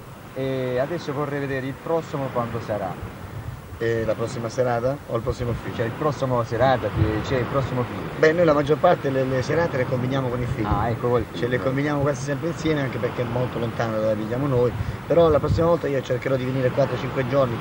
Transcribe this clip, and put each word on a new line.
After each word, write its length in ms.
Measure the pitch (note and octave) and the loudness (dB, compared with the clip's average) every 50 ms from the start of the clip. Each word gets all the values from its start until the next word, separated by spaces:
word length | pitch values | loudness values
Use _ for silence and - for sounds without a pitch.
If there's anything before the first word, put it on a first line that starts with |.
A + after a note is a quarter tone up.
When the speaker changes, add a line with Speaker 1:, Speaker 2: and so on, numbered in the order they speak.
| - - - - - - - | -16 -16 -18 -16 -16 -12 -8
Speaker 1:
e 460 | C3 C3+ C3+ C3 C3 B2+ B2+ B2+ B2 | -6 -4 -2 -2 -2 -2 -2 0 0
adesso 320 | C3+ D3 F3 D#3+ - D3+ | 0 0 -2 -4 -4 -4
vorrei 300 | C#3 C#3 D3 C#3 C#3+ C#3+ | -4 -2 -2 -2 -2 -4
vedere 240 | C#3 C3+ C3+ C3 B2+ C3+ | -4 -2 -4 -4 -4 -6
il 60 | C3+ | -8
prossimo 540 | - - - E3 E3 - - - C#3 C3+ B2+ | -8 -4 -2 0 0 0 -2 -4 -4 -4 -2
quando 300 | A#2+ B2 A#2 A2+ A#2 A#2 | -2 -2 -2 -2 -4 -6
sarà. 580 | G2 - G#2+ G2+ G2 F#2 - - - - - - - - - - - - - - - - - - | -4 -2 -2 -2 -2 -4 -6 -6 -10 -12 -12 -12 -14 -12 -12 -10 -10 -10 -10 -12 -12 -14 -8 -4
Speaker 2:
Eh, 240 | A#2 A#2 A2+ A2+ A2 | 0 0 0 0 0
la 80 | A2 G#2 | 0 0
prossima 340 | - A#2 A2 - A2+ A#2 A2 | -2 -2 -4 -4 -4 -6 -4
serata 480 | - C3+ B2 B2 A#2+ A#2 A#2 B2+ C#3 D3 - - | -2 0 0 2 2 2 0 0 -2 -2 -4 -4
o 80 | - | -4
il 80 | A#2 A2+ | -2 -2
prossimo 300 | B2 A#2 - B2 A#2 G#2+ | -2 -2 -2 -2 -4 -4
film? 220 | - - G2 F#2+ | -4 -4 -6 -4
Speaker 1:
Cioè 100 | - A#2 | -2 -2
il 60 | A2+ - - | -2 -2 -2
prossimo 460 | D3+ D3+ C3+ - C3+ B2+ B2+ A#2+ A2+ | -2 -2 0 0 0 0 2 0 0
serata, 420 | - A#2+ A2 B2+ C3+ C3 A#2 A2 | 0 2 2 4 4 4 4 0
eh, 400 | G#2 - - G#2+ G#2+ G#2+ G#2+ G2+ | -2 2 2 2 2 2 0 -2
cioè 140 | - C#3 B2+ | -2 0 0
il 60 | A#2 | 0
prossimo 360 | - - C#3 B2+ - B2+ B2+ | 0 0 0 0 0 -2 -2
film. 180 | A#2+ A2 - - - - - - | -2 -2 -4 -6 -8 -8 0 4
Speaker 2:
Beh, 120 | D#3 D#3 | 4 4
noi 140 | D#3 F3 F3 | 6 6 4
la 80 | D#3 D3 | 4 4
maggior 240 | D3 D3 C3+ D3+ C#3+ | 4 4 2 2 4
parte 320 | - F3 F3 - - C#3 | 6 4 4 4 2 0
le, 140 | C3+ C3 C3 | 0 0 0
le 180 | C3 C3 C3 | 2 0 0
serate 360 | B2 - - B2+ B2+ - - B2+ | 0 0 0 0 0 0 0 0
le 100 | B2+ - | 0 0
combiniamo 400 | C3 B2 B2 B2+ C3+ C3+ C3 B2 | 0 0 0 0 0 0 0 -2
con 120 | A#2+ B2 | -2 -2
i 60 | A#2+ | -2
film. 220 | - - A2+ G#2+ G#2+ | -2 -2 -2 0 0
Speaker 1:
Ah, 220 | G#2 G2+ A2 A#2+ | 2 2 2 0
ecco, 200 | A2+ A2+ - B2 | 0 0 0 2
col 140 | B2 A#2+ G#2+ - | 2 2 2 0
film. 120 | - B2 | -4 -4
Speaker 2:
Ce 80 | A#2+ A#2 | -2 0
le 100 | B2 A#2+ | 0 0
combiniamo 440 | - C3+ C3 C3+ C#3+ D3+ D3 C#3+ | 0 0 0 0 0 0 0 2
quasi 200 | C#3 D3 C#3 B2 | 2 2 0 0
sempre 280 | C#3 C#3+ C#3+ C3 D3+ E3+ | -2 -4 -4 -2 -2 -4
insieme, 320 | D3+ - - D#3+ D#3 D3 | -4 -2 0 0 0 0
anche 180 | C3+ B2+ A2 A#2+ | 0 -2 -2 -2
perché 240 | A#2 A#2 - - A#2+ | -2 -2 -2 -2 -4
è 20 | |
molto 320 | A#2 A#2+ B2 B2+ B2 - A#2 | -2 0 -2 -2 -2 -2 -2
lontano 360 | A#2 A2+ - - A#2+ A2+ A2 | -4 -2 -2 -2 -2 0 0
da 80 | A2 | 0
dove 120 | G#2+ A2 A2 | 0 2 0
viviamo 320 | G#2 G#2+ G#2+ A#2+ B2+ C#3+ | 0 -2 -2 -2 -2 0
noi. 260 | C#3+ C3 A#2+ B2 A#2+ - - - - - - - - | 2 2 4 4 2 2 0 -4 -4 -6 -6 -2 2
Però 220 | C#3+ E3 E3+ D#3+ | 6 6 8 8
la 100 | D3+ C#3 | 6 4
prossima 260 | - D3 - - E3 | 4 4 2 4 4
volta 220 | E3+ E3+ D#3 - C#3+ | 4 4 2 2 0
io 120 | C#3 C3 B2 | 0 -2 0
cercherò 320 | - B2+ A#2+ - C3 C3+ | 0 -2 -2 0 0 0
di 100 | B2+ B2+ | 0 0
venire 240 | B2+ C3 C3+ B2+ B2+ | 0 0 2 2 2
quattro 260 | B2 C#3+ C3+ B2+ B2+ | 4 2 2 2 2
o 40 | A#2+ | -2
cinque 280 | C3+ B2+ A#2+ C3+ C3 B2 | -4 -2 -2 -2 -2 2
giorni 320 | C3+ C#3 C3 A#2+ A2+ G#2+ | 2 2 2 2 0 -2